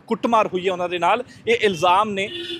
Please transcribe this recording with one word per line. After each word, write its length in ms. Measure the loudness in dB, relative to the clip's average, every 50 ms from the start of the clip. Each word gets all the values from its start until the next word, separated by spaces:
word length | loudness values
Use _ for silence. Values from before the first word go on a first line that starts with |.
| -2
ਕੁੱਟਮਾਰ 400 | -4 -4 -2 0 2 2 2 2
ਹੋਈ 200 | 2 -2 -4 -2
ਹੈ 60 | -2
ਉਹਨਾਂ 160 | -2 -2 -4 -4
ਦੇ 100 | -2 0
ਨਾਲ, 260 | 2 2 2 0 -2 -6 -16 -6 -2 -2
ਇਹ 80 | 0 2
ਇਲਜ਼ਾਮ 480 | 2 0 0 2 2 4 4 4 2 0
ਨੇ 180 | -2 -4 -6 -6 -8 -10 -10 -10 -12 -4